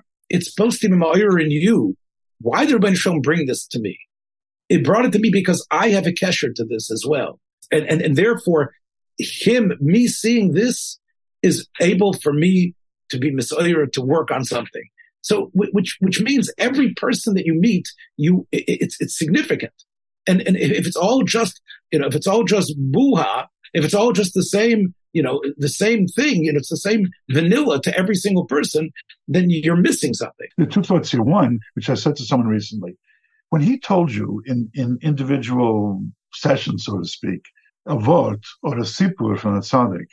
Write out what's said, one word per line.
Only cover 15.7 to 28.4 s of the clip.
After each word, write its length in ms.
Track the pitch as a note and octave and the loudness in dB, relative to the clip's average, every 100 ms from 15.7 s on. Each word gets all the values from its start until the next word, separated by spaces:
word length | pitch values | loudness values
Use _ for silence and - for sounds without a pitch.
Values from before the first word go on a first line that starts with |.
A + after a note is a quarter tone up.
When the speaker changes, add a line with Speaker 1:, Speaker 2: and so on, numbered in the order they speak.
Speaker 1:
which, 240 | G3+ F3+ - | 0 -2 -2
which 220 | F#3+ F3+ | -2 0
means 300 | A3+ C#4 - - | 0 0 0 -2
every 360 | A#3+ C#4 A#3+ | -2 2 0
person 400 | - - A#3+ A3+ F#3+ | 0 -2 -2 0 -2
that 100 | E3 | 0
you 80 | |
meet, 340 | D#3+ A3+ F3+ - - - - | 2 2 2 -4 -14 -16 -2
you, 300 | D3+ F#3 - | 2 2 0
i-, 40 | - | -4
i-, 60 | - | -4
it's, 320 | - - - | -2 -4 -4
it's 180 | - - | -8 -4
significant. 560 | D#3 B3+ C#4+ D3 - - _ _ _ _ - | -2 -2 0 -4 -6 -14 _ _ _ _ 0
And, 140 | F#3 | 0
and 160 | - F#3 | 2 0
if, 140 | - | 2
if 160 | C#3+ F3+ | 0 -2
it's 100 | D#3 | -2
all 260 | F#3+ C4 | 2 2
just, 380 | F3+ A3+ G#3+ - _ - _ | 2 0 -2 -6 _ -20 _
you 80 | D3 | -2
know, 80 | C#3 | -2
if 80 | C#3+ | -2
it's 120 | G3 | 0
all 160 | G#3+ | 0
just 340 | - G#3 F3 D3 | 2 0 0 -4
buha, 720 | C3+ D#3+ C#4 F#3 G#2+ A#2 - _ - | -2 2 4 2 0 -4 -8 _ -6
if 120 | E3 D3+ | -2 0
it's 80 | |
all 180 | G3+ A#3+ | 2 2
just 220 | F#3+ F#3+ | 2 0
the 100 | F#3 | -2
same, 500 | - G3+ A#3 A3 F#3 - _ | 0 2 2 2 0 -4 _
you 100 | E3 | -2
know, 180 | C3 C#3 - - | -2 -2 -6 -4
the 120 | C#3 | -4
same 380 | - G#3 A#3 F#3 | 0 0 2 0
thing, 360 | - D4 F#3 | 0 0 0
you 80 | D#3 | 0
know, 60 | D3 | 0
it's 120 | - | -2
the 80 | D#3 | -6
same 300 | G3 A3 F#3 - - | 0 0 0 -4 -4
vanilla 500 | C3+ E3+ B3 C#4 C#3 | 0 2 2 2 0
to 160 | - F3+ | -2 -2
every 180 | F#3 G#3 | 0 0
single 300 | G#3 F#3 | 0 0